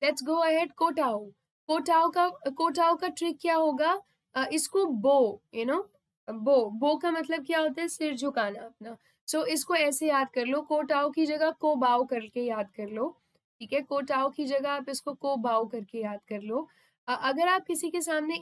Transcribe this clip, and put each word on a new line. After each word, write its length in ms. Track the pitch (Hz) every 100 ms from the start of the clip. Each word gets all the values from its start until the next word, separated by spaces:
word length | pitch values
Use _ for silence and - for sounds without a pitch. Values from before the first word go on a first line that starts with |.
Let's 200 | 285 294
go 140 | 269 330
ahead, 300 | 330 320 339
कोटाओ। 440 | - 330 302 269 208 208 - _ _ -
कोटाओ 400 | 320 339 330 330
का, 160 | 349 359 - 277
कोटाओ 440 | 269 330 294 330 339
का 120 | 359
ट्रिक 280 | - 339 294
क्या 140 | 339 320
होगा? 360 | 311 269 311 392 - _ _
अ, 100 | 254 269
इसको 320 | 311 - 392 370 233
बो, 140 | 254 277 220 - _
you 120 | 226 233
know, 160 | 330 415 _ _ _ -
बो, 260 | 220 220 269 214
बो 220 | 220 285 311
का 140 | 349
मतलब 340 | 330 320 320 269
क्या 140 | 330
होता 220 | 311 262
है? 60 | 339
सिर 260 | - 311 254
झुकाना 460 | 285 269 208 208
अपना। 340 | 233 - 214 - _ _ -
So, 160 | 311 302
इसको 280 | 311 - 339
ऐसे 320 | 294 285 311
याद 200 | 277 254
कर 120 | 254 240
लो, 140 | 285
कोटाओ 480 | 302 302 294 285 294
की 160 | 294 311
जगह 240 | 302 311 320
को 140 | 302 285
बाओ 280 | 247 240 254
करके 340 | 240 220 247
याद 280 | 240 220 202 -
कर 120 | 208
लो, 180 | 214 294 - _ _ _ _
ठीक 120 | 220
है? 80 | 277
कोटाओ 460 | 269 277 269 269 269
की 140 | 277 277
जगह 240 | 269 285
आप 160 | 285 269
इसको 260 | 262 - 269
को 200 | 277 269
बाओ 260 | 240 226 226
करके 300 | 233 202 233
याद 200 | 208 208 -
कर 120 | 208
लो। 240 | 208 240 311 _ _ _ -
अ, 60 | 247
अगर 260 | 262 269 349
आप 160 | 370 370
किसी 240 | 339 339
के 100 | 349
सामने 340 | 330 311 302 330